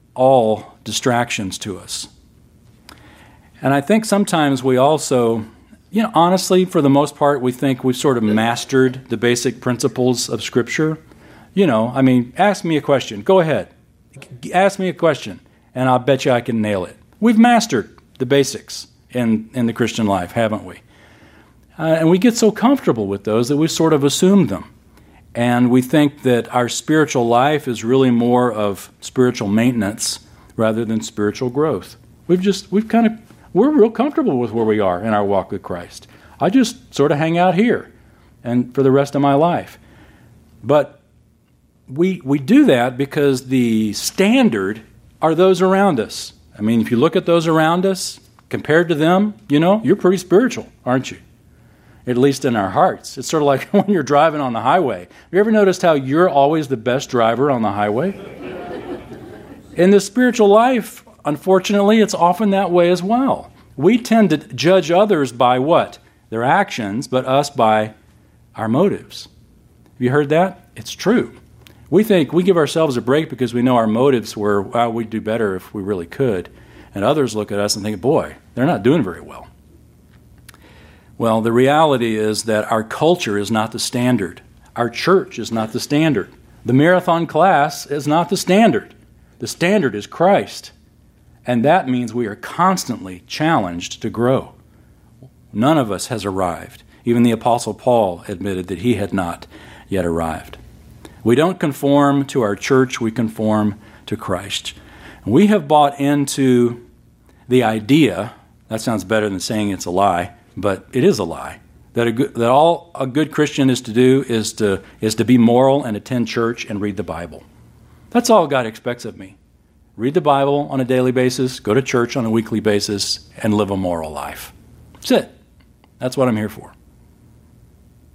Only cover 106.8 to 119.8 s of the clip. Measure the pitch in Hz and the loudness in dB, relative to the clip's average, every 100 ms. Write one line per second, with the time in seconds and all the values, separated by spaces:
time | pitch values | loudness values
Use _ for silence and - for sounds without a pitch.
106.8 | - _ _ _ _ _ - 127 113 110 | -14 _ _ _ _ _ -2 0 2 -2
107.8 | 107 147 135 87 107 - _ _ _ 110 | 2 2 4 0 -8 -12 _ _ _ -8
108.8 | - 110 92 110 104 95 - 110 104 92 | -4 -6 -2 -2 -2 -4 -6 -4 -4 -6
109.8 | - 87 98 87 87 - _ - 101 95 | -6 0 0 0 -4 -12 _ -8 -4 -4
110.8 | - 127 160 135 87 76 - - _ _ | -6 0 2 2 -4 -8 -14 -18 _ _
111.8 | _ - 117 113 139 117 117 131 160 170 | _ -2 -2 0 -4 -2 2 4 4 2
112.8 | - - 131 123 151 - 151 - 131 123 | -6 -8 -6 -2 -2 0 -2 0 0 0
113.8 | 117 107 127 131 135 113 107 - 107 95 | -2 2 4 4 2 -2 -4 -2 -2 -2
114.8 | - - 110 104 113 123 113 117 135 139 | -6 -6 -4 -2 2 4 6 4 4 2
115.8 | 131 104 - 127 113 - 117 120 - 104 | -2 -8 -6 -6 -4 -4 -4 -4 -8 -6
116.8 | 104 95 90 82 85 73 - _ - _ | -6 -6 -10 -10 -12 -16 -20 _ -20 _
117.8 | _ _ - 240 240 220 156 135 113 110 | _ _ -6 -2 4 4 4 0 -4 -6
118.8 | - 117 113 95 95 - _ _ _ _ | -10 -8 -12 -16 -20 -20 _ _ _ _